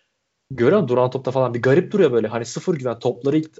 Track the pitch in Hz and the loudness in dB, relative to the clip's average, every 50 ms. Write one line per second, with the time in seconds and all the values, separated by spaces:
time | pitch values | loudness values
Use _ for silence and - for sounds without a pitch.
0 | _ _ _ _ _ _ _ _ _ _ 135 120 117 139 190 214 165 123 123 123 | _ _ _ _ _ _ _ _ _ _ -4 2 2 4 4 4 2 2 2 0
1 | 127 123 - 127 - 127 - 131 127 120 117 120 117 131 135 180 180 - - 202 | 0 0 -2 -4 -6 -4 -2 0 0 0 -2 -2 2 2 2 2 2 0 0 2
2 | 175 139 120 113 107 107 117 117 117 - - 160 - 190 175 131 127 123 113 117 | 2 4 2 2 0 -2 -4 -6 -8 -8 -10 -6 -4 -4 -4 -4 -4 -6 -6 -4
3 | - 123 - - - 139 143 156 156 - - | -4 -4 -4 -2 -2 0 0 0 -2 -4 -10